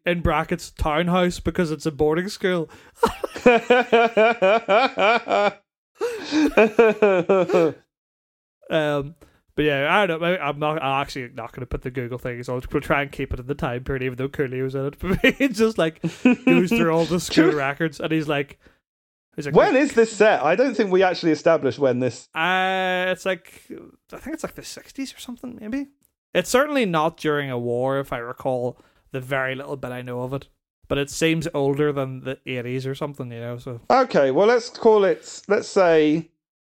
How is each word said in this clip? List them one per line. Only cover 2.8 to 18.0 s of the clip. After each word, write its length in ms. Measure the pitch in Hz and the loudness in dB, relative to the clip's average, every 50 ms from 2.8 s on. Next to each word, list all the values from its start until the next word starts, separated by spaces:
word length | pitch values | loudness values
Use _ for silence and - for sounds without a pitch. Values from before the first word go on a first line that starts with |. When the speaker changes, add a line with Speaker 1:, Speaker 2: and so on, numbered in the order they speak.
| - - _ - - - - - - - - - - | -20 -16 _ 0 0 0 0 -2 -10 -10 -4 4 4
Speaker 1:
<laughs> 0 | |
Speaker 2:
<laughs> 4000 | 254 240 226 - - 240 254 240 - - 233 233 226 233 208 220 233 226 233 185 190 208 226 226 - 196 220 262 247 - - 190 208 233 233 - - - 202 208 202 - - _ _ _ _ _ _ _ - 415 494 480 427 349 277 285 302 302 285 - - 214 220 214 - 233 220 208 - 220 202 190 180 170 175 196 190 180 175 - 185 165 151 131 - _ _ _ _ _ _ _ _ _ _ _ _ _ _ _ _ _ - | 6 6 6 4 4 4 4 4 4 4 4 4 4 4 4 4 4 4 2 2 2 2 2 2 2 2 2 2 2 0 0 2 2 2 2 0 0 0 0 0 0 -2 -6 _ _ _ _ _ _ _ -8 -8 -6 -6 -8 -8 -4 0 0 2 2 4 4 4 4 6 4 4 4 4 4 2 2 2 2 2 2 2 2 2 2 2 2 2 2 0 -4 _ _ _ _ _ _ _ _ _ _ _ _ _ _ _ _ _ -4
Speaker 1:
Um, 440 | - 160 151 151 147 143 139 143 165 _ - _ _ _ _ _ - | -2 -2 0 0 -2 -4 -4 -6 -12 _ -20 _ _ _ _ _ -4
but 100 | - 151 | -2 0
yeah, 220 | 151 143 139 139 151 | 0 0 0 0 2
I 160 | 175 208 208 | 2 2 2
don't 160 | 180 165 160 | 0 -2 -2
know. 140 | 170 170 180 180 | -2 -2 -2 -2
I'm 220 | 147 143 147 143 | -2 -6 -6 -4
not, 220 | 151 151 156 160 | -4 -4 -4 -2
I'm 200 | 135 135 135 135 | -4 -2 -2 -2
actually 280 | 143 - - 143 123 120 135 | -4 -6 -8 -12 -12 -12 -12
not 180 | 127 113 117 - | -14 -14 -14 -12
gonna 120 | - 127 | -12 -12
put 160 | - - 131 | -8 -8 -8
the 80 | - 131 | -8 -8
Google 300 | 123 135 123 117 123 123 | -8 -8 -8 -8 -8 -10
thing, 240 | - 127 120 120 120 | -10 -10 -10 -10 -8
so 180 | 127 123 127 - - | -8 -8 -8 -6 -4
we'll 100 | - 151 | -4 -4
try 200 | 139 - 160 139 | -2 0 -2 -2
and 100 | 143 139 | -2 -4
keep 220 | - - 139 - - | -6 -8 -8 -6 -6
it 60 | 131 | -8
in 80 | 123 127 | -6 -8
the 80 | 143 | -8
time 280 | 139 - 139 120 123 131 | -6 -4 -6 -6 -6 -6
period, 200 | - 139 131 127 | -6 -6 -4 -4
even 140 | 131 123 120 | -6 -6 -4
though 120 | 131 139 | -6 -6
Coolio's 460 | 139 - 147 123 127 127 131 135 131 | -4 -4 -4 -4 -4 -6 -6 -4 -4
in 100 | 139 135 | -6 -6
it. 120 | 143 143 - | -6 -8 -6
<laughs> 0 | |
But 200 | - 185 190 - - 269 - | -4 -2 -2 2 2 2 2
he 120 | - 269 285 | 2 -2 -2
just, 300 | 214 196 226 226 220 - | 0 0 0 0 0 0
like, 220 | 170 165 165 - - 165 - - - 254 247 - - | -2 -2 -2 -6 -8 -8 -4 2 2 2 2 4 2
goes 240 | 254 - - 185 175 | 4 4 4 4 2
through 220 | 233 233 170 165 | 2 0 2 2
all 140 | 160 165 170 | 2 2 0
the 140 | 156 170 180 | 0 -2 -4
Speaker 2:
<laughs> 0 | |
Speaker 1:
school 300 | 165 - - - 156 180 | -4 -2 2 4 4 4
Speaker 2:
Sure. 60 | 156 147 | 4 0
Speaker 1:
records, 420 | 139 135 139 - 165 160 143 | -2 -4 -4 -4 -4 -6 -6
and 120 | - | -6